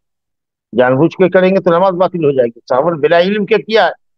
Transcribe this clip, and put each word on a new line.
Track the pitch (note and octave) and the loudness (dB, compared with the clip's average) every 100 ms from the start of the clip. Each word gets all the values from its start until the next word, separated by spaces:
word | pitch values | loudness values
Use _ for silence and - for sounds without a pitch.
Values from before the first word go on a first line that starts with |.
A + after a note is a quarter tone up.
| _ _ _ _ _ _ _ | _ _ _ _ _ _ _
जानबूझ | G#2+ B2+ C3 D#3+ | -2 0 2 0
के | - F3+ | 0 0
करेंगे | F#3 F#3 F#3+ | 2 0 0
तो | F#3 | 0
नमाज | E3+ G3 F3+ | 0 0 0
बातिल | F3+ F3 D3 | -2 -2 -2
हो | |
जाएगी। | C3 A#2+ A#2 - | 0 -2 -4 -4
सहवन | B2+ E3 D#3+ | -2 -2 -2
बिला | D3 E3+ | 0 2
इल्म | F#3 G#3+ F#3+ | 0 -2 -2
के | G#3+ | -4
किया | C#3+ G#3+ E3+ | 0 0 0
है | - _ | -4 _